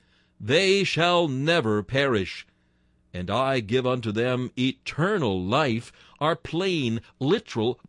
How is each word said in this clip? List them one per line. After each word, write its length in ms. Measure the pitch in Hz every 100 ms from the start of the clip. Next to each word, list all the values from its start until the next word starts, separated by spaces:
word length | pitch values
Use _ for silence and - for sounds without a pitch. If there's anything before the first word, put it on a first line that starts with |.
| _ _ _ -
"They 440 | 104 151 190 196
shall 440 | 185 147 175 175 170
never 560 | 131 147 170 110 104
perish," 640 | 98 127 139 113 90 - - _ _ _ _ _ _
and 160 | 90 90
"I 300 | 110 135 135
give 260 | 101 127 123
unto 260 | 127 113
them 400 | 104 123 127 123 -
eternal 880 | 127 - - - 180 214 123 92
life" 480 | 90 131 147 113 - - - -
are 160 | 147 165
plain, 680 | - 160 190 170 123 113 - -
literal, 600 | 131 220 - - 110 120